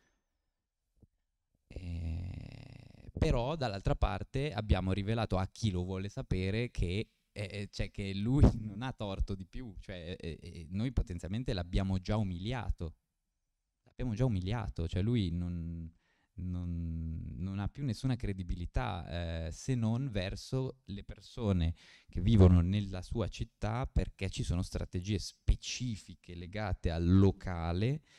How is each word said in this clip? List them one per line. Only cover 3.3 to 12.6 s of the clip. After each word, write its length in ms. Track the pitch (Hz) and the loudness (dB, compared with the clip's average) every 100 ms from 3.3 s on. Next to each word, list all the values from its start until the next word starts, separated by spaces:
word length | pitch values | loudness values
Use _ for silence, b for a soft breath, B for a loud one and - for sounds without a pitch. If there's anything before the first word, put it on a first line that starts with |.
| 131 120 165 | 4 2 0
dall'altra 400 | 127 98 - - | -2 -2 0 2
parte, 560 | 101 95 - 135 147 | 2 0 -2 -2 -2
abbiamo 400 | 101 107 101 92 | 0 2 2 2
rivelato 460 | 95 98 117 107 92 | 0 0 0 0 0
a 100 | 95 | 0
chi 240 | - 110 | -2 0
lo 140 | 90 90 | 0 -2
vuole 240 | 95 98 | -4 -6
sapere 600 | - - 92 95 110 120 | -8 -4 -2 0 -2 -2
che, 400 | - 87 95 - _ _ | -2 -2 -2 -4 _ _
eh, 180 | - 98 | -10 -8
eh, 200 | 101 101 | -8 -8
cioè, 180 | - 104 | -6 -6
che 240 | - 98 | -4 -4
lui 280 | 98 104 139 | -2 2 8
<laughs> 180 | - 113 | 8 6
non 220 | 107 98 | -4 -8
ha 100 | 131 | -8
torto 420 | - 104 95 - | -6 -6 -4 -4
di 120 | 95 90 | -4 -8
più. 280 | - 127 90 | -12 -12 -14
Cioè, 380 | - 90 82 92 | -12 -10 -10 -8
eh, 180 | 82 76 | -8 -10
eh, 260 | - 82 80 | -12 -14 -8
noi 200 | 95 123 | -4 -2
potenzialmente 600 | - - 85 87 107 131 | 0 -2 -4 -6 -6 -4
l'abbiamo 480 | 101 87 98 95 95 | -4 -2 0 2 0
già 160 | 92 110 | 0 0
umiliato. 800 | 101 85 98 127 | 0 -4 -6 -6